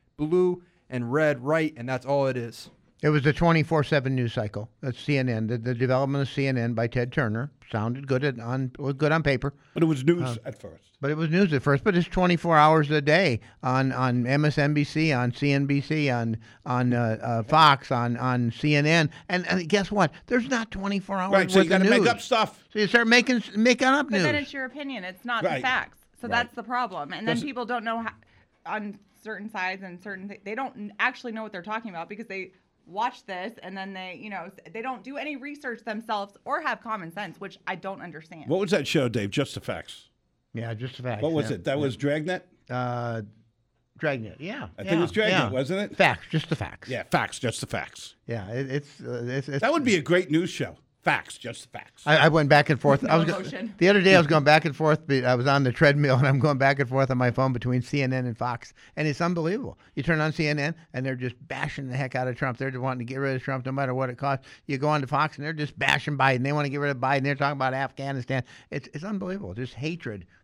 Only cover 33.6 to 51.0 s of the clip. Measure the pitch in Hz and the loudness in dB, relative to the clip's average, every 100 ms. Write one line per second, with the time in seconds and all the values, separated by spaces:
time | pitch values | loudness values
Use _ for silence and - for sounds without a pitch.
33.6 | 180 196 190 190 185 175 214 196 175 190 | -14 -12 -10 -12 -12 -14 -12 -12 -12 -18
34.6 | - 214 247 240 220 285 294 285 277 294 | -16 -10 -10 -10 -12 -10 -10 -10 -12 -12
35.6 | 269 226 - 214 226 214 202 _ - 302 | -10 -10 -8 -10 -6 -6 -6 _ -6 -4
36.6 | 302 220 233 214 165 175 196 - 196 - | -4 -6 -6 -8 -8 -10 -12 -12 -16 -12
37.6 | - 185 196 196 175 160 - - - 175 | -10 -8 -8 -10 -14 -16 -18 -16 -2 -2
38.6 | 196 170 135 160 127 113 101 147 135 - | 2 0 2 0 0 -2 -2 -2 -4 -6
39.6 | - 90 - - _ _ _ _ _ 113 | -8 -10 -10 -20 _ _ _ _ _ -10
40.6 | 117 110 127 - 127 107 143 156 - 107 | -8 -8 -10 -10 -8 -4 -2 0 -2 -4
41.6 | 87 139 139 110 143 151 156 180 - _ | -2 -2 -2 -2 -2 -2 -2 -6 -8 _
42.6 | - 123 123 120 120 113 107 _ _ _ | -8 -6 -4 -4 -6 -8 -10 _ _ _
43.6 | _ _ _ _ 156 135 110 85 160 269 | _ _ _ _ -4 -4 -8 -12 -12 -10
44.6 | 98 - 190 165 170 214 214 185 117 131 | -12 -10 -2 0 2 0 2 2 0 -2
45.6 | 135 190 208 - 165 - - 160 - 160 | -2 -4 -6 2 2 2 -4 -4 -4 -6
46.6 | 98 - - 120 - 143 104 - 120 - | -6 -10 -10 -8 -2 -2 -2 -4 -6 -4
47.6 | - 101 71 - - _ - 117 95 123 | -6 -6 -8 -14 -20 _ -10 -10 -6 -6
48.6 | 135 139 143 - 120 120 120 135 143 139 | -4 -6 -8 -14 -10 -8 -4 -6 -4 -2
49.6 | 233 330 254 180 139 180 180 156 180 - | 0 2 2 2 4 2 4 0 0 -6
50.6 | 110 80 _ _ | -8 -10 _ _